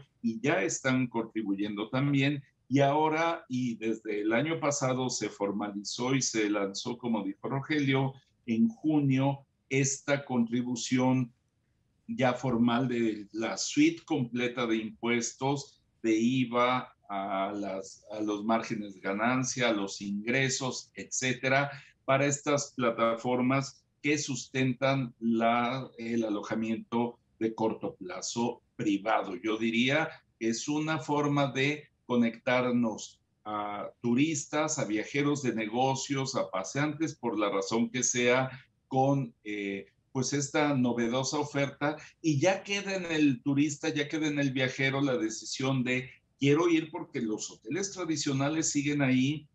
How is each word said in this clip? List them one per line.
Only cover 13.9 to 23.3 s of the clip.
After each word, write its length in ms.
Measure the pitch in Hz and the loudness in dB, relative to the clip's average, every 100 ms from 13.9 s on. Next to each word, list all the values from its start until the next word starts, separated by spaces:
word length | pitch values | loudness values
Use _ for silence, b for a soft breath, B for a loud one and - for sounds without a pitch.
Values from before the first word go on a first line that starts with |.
| 165 | 2
completa 640 | - 151 117 120 123 123 120 | -4 -2 -2 -2 -4 -2 -2
de 120 | 110 | -2
impuestos, 1040 | 107 - 117 120 117 - 135 143 - - _ _ | -2 -6 -2 0 -2 -4 -2 -2 -6 -18 _ _
de 160 | 113 110 | 0 2
iva, 760 | 117 131 120 120 123 127 - _ - | 4 2 2 2 2 0 -4 _ -10
a 420 | 101 98 98 98 | -6 -4 -2 -2
las, 520 | 101 101 95 95 - - | -4 -6 -6 -10 -16 -12
a 100 | 107 | -6
los 220 | 107 104 | -4 -2
márgenes 520 | 107 113 113 110 101 95 | 0 0 0 -6 -8 -8
de 60 | |
ganancia, 680 | 95 101 117 131 131 135 120 | -4 0 0 0 -2 0 0
a 40 | |
los 280 | 107 98 - | 0 -2 -6
ingresos, 920 | 101 101 110 131 131 131 131 120 - - | -6 -6 -2 0 0 0 -4 -6 -12 -16
etcétera, 760 | - - 131 123 131 135 143 143 B B - | -8 -4 -2 -2 0 0 0 -6 B B 0
para 200 | 135 143 | 2 2
estas 480 | 143 - 143 - - | 0 0 0 -2 -2
plataformas 1080 | 117 - 113 113 123 | 0 2 2 0 0